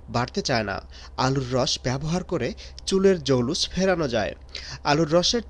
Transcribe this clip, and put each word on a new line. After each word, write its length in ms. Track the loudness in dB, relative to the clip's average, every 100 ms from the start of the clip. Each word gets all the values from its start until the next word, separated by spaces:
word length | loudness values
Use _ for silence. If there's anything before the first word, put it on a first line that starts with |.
| -4
বাড়তে 320 | -2 -2 -2
চায় 220 | 0 0
না। 120 | 0 -4 -8 -16 -8 0
আলুর 320 | 0 0 0
রস 260 | 0 0 0
ব্যবহার 400 | -2 -2 -2 -2
করে 240 | -2 -2 -2 -6 -14 -12 0
চুলের 360 | 4 6 4
জৌলুস 460 | 4 2 2 0 -2
ফেরানো 400 | 0 2 2 0
যায়। 260 | 0 -2 -4 -12 -12 -12 -4
আলুর 260 | 2 2 4
রসের 320 | 4 4 0